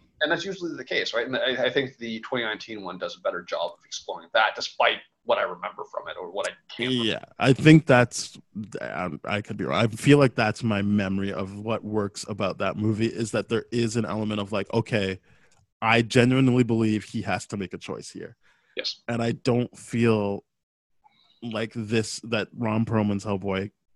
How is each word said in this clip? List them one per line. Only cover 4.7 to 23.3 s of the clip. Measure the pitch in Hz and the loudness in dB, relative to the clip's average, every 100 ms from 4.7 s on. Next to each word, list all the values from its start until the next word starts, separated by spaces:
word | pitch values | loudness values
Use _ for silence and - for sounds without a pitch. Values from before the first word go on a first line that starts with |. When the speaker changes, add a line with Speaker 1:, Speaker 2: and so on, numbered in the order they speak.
| - 117 110 - _ 117 | 0 2 0 -8 _ -2
Speaker 1:
what | 107 | 0
I | |
remember | 95 87 101 - - | 0 -6 -10 -10 -12
from | - - | -12 -12
it | 80 | -12
or | 87 | -10
what | 98 92 | -6 -6
I | 95 - | -8 -14
can't | - 113 | -6 -2
remember. | 127 110 | 0 0
Speaker 2:
Yeah, | 69 - - | -4 -8 0
I | 127 | 4
think | 135 156 160 - | 6 10 10 8
that's, | 123 120 - - - - - 110 - | 4 4 -2 -10 -14 -16 -12 -10 -10
um, | 58 58 90 71 - | -8 -6 -6 -6 -4
I | 104 | -4
could | - 104 | -4 -6
be | 69 | -2
wrong. | 78 | 0
I | 113 | 0
feel | 113 135 143 | 2 6 8
like | 135 - | 6 4
that's | 107 - | 0 0
my | 113 101 | 0 0
memory | 101 104 95 98 98 | 2 2 0 -2 -4
of | - 95 101 | -4 -8 -8
what | 107 110 | -4 -4
works | 104 107 101 - - | -2 -2 -2 -6 -8
about | 104 98 - | -4 -2 -2
that | 98 - | -4 0
movie, | 107 104 113 | 0 2 0
is | - 113 | -2 -4
that | 110 101 | -2 -2
there | 113 - | -2 -2
is | 120 117 117 | -2 0 0
an | 104 | -2
element | 104 107 104 | -2 -4 -4
of, | 101 | -4
like, | 107 98 | -4 -2
okay, | 113 - 113 95 95 _ _ _ _ _ - | -2 0 0 0 -4 _ _ _ _ _ -4
I | 113 117 | 2 4
genuinely | 113 127 120 131 131 123 | 4 6 6 6 4 4
believe | 117 113 110 107 | 2 2 2 0
he | - 113 | -2 -6
has | 101 95 - | -4 -4 -4
to | 107 | -8
make | 92 | -8
a | 87 | -10
choice | - - - | -10 -10 -10
here. | - 85 - _ _ _ - | -14 -14 -18 _ _ _ -10
Speaker 1:
Yes. | - - - | -8 -8 -6
Speaker 2:
And | 117 | -2
I | 117 | -2
don't | 117 - 120 120 - | -2 0 0 0 -8
feel | - 117 117 110 101 101 - _ _ _ _ _ _ _ _ _ | -6 2 4 4 0 -4 -10 _ _ _ _ _ _ _ _ _
like | 120 110 113 120 | -8 -6 -6 -6
this, | 107 113 107 - | 0 0 0 -6
that | 117 113 - - | -2 -2 -2 -4
Ron | 113 110 110 | 0 0 2
Perlman's | 113 104 98 | 2 2 0
Hellboy | 107 | -2